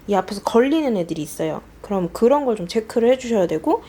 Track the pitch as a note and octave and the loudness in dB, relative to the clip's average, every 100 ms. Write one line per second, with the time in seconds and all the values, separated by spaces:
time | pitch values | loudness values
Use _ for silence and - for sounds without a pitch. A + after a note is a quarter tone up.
0 | - G3 F#3+ G3+ - A#3 C4 D#4+ C#4+ G#3 | -2 -2 -2 -6 0 2 4 2 0 0
1 | E3+ D#3+ D3+ - D#3+ D3 - - - G3 | -2 -6 -8 -6 -6 -6 -10 -16 -4 -2
2 | E3+ - A#3 C#4+ C4+ G#3+ F3 A3+ A3 A#3+ | -2 2 4 4 2 -2 -4 -4 -4 2
3 | A#3 B3+ B3 A3+ F3 D#3+ D4 A4 | 2 2 0 0 2 0 0 -2